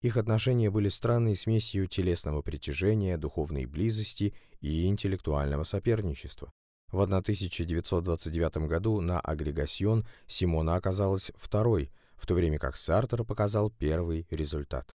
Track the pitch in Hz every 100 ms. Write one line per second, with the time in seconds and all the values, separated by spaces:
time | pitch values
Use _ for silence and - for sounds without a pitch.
0 | 123 117 110 110 127 123 110 101 101 -
1 | 117 117 113 101 - 110 - 98 95 -
2 | 92 85 - 73 - 73 - 71 95 107
3 | 98 87 76 - 78 73 64 73 110 110
4 | 107 - 104 - _ - 71 78 90 101
5 | 98 95 - 73 71 71 80 101 113 113
6 | 101 71 - - - - _ _ _ 92
7 | 95 95 95 104 92 - 85 82 - 90
8 | 85 85 - 80 82 80 78 80 104 107
9 | 85 87 - 78 73 76 73 - 98 113
10 | 110 - - - 92 80 80 87 95 95
11 | 98 95 - - - 104 113 104 69 -
12 | _ - - 90 85 76 67 - - 87
13 | 120 117 113 104 104 107 107 113 73 80
14 | 85 82 85 76 76 78 71 67 -